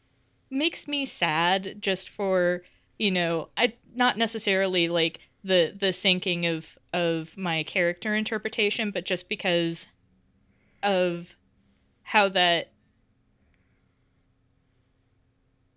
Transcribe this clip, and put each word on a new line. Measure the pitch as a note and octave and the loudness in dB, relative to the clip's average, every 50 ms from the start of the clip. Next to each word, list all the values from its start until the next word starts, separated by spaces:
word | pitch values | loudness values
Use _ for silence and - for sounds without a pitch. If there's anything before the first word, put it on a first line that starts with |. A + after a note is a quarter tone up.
| _ _ _ _ _ _ _ _ _ - | _ _ _ _ _ _ _ _ _ -8
makes | C4 C4+ D#4 F4 E4+ - - | -4 -2 -2 -2 -2 -4 -6
me | - C#4+ C#4+ C#4 | -4 -4 -4 -4
sad | B3+ - - F3+ E3 D3+ D#3+ E3+ F3 F#3+ G3 F#3+ F#3 - G#3 - | -2 -2 0 0 0 0 2 2 2 2 0 -2 -6 -10 -6 -2
just | G3+ F#3+ - - - | 0 0 0 0 -2
for, | - - G3+ F#3+ F#3+ F#3 F3 F3 F3+ F3 - - _ _ _ _ _ - | -4 -4 -2 0 2 2 2 2 0 -2 -6 -12 _ _ _ _ _ -2
you | A3+ G3+ | -2 0
know, | F#3 F3+ F3 E3 E3+ E3 - - - | 0 0 0 0 -2 -2 -4 -6 -4
I, | - A3 - - _ _ - - | -2 -2 -2 -2 _ _ -10 -2
not | B3 B3 B3 - G#3+ | 0 0 2 2 0
necessarily, | A3+ A3 - A3 - G#3 F#3+ F#3+ F#3+ F#3+ F#3 F3+ E3+ E3 | 0 -2 0 0 0 2 2 2 2 2 2 2 2 2
like, | E3+ E3+ E3 E3 - - - _ _ _ - | 2 2 0 0 -2 -6 -20 _ _ _ -2
the, | F#3+ F#3 F3+ E3 D3+ - | 2 4 4 4 2 0
the | G3 G3+ F#3+ F#3 | -2 -2 0 0
sinking | - - G3 F3+ F3+ - F#3 F3 E3+ E3+ | 2 2 2 2 2 0 -2 -2 -2 -2
of, | E3+ E3 D#3 D#3 - - - _ _ - | -2 -2 -2 -4 -6 -6 -10 _ _ -4
of | F3+ F3 E3+ E3 E3 D#3+ D#3+ - | -2 0 0 0 -2 -2 -6 -8
my | F#3+ F#3+ F3+ E3 D#3+ D3+ | -6 -4 -2 -2 -2 -4
character | - - G3+ F3 F3 F3 - - A3 G#3+ | -2 0 0 0 0 0 -2 -4 -2 -2
interpretation, | G#3+ G#3+ - A3+ G#3 - A3 - - G#3+ G3+ - - A3+ G#3 | -2 -2 -2 -4 -4 -4 -4 -2 0 0 0 0 0 -2 -2
but | G3 F#3+ F3+ | -4 -4 -4
just | - F#3+ E3+ - - | -4 -4 -4 -4 -6
because | G#3 G3+ - F#3+ F3 E3+ E3+ E3 E3 - - - _ _ _ _ _ _ _ _ _ _ _ _ _ _ _ _ _ _ - | -6 -4 -2 0 2 2 2 0 -2 -4 -6 -6 _ _ _ _ _ _ _ _ _ _ _ _ _ _ _ _ _ _ 0
of | G3+ G3 F3+ F#3 F3+ E3+ F3 F3 - - _ _ _ _ _ _ _ _ _ _ _ _ _ - | 0 2 2 2 0 0 -4 -8 -12 -16 _ _ _ _ _ _ _ _ _ _ _ _ _ -6
how | - - G#3+ G3+ G3 | 0 4 4 4 4
that, | F#3 F#3 F3+ F3 E3+ E3 - - _ _ _ _ _ _ _ _ _ _ _ _ _ _ _ _ _ _ _ _ _ _ _ _ _ _ _ _ _ _ _ _ _ _ _ _ _ _ _ _ _ _ _ _ _ _ _ _ _ _ _ _ _ _ _ _ _ _ _ _ _ | 4 4 4 4 4 2 0 -4 _ _ _ _ _ _ _ _ _ _ _ _ _ _ _ _ _ _ _ _ _ _ _ _ _ _ _ _ _ _ _ _ _ _ _ _ _ _ _ _ _ _ _ _ _ _ _ _ _ _ _ _ _ _ _ _ _ _ _ _ _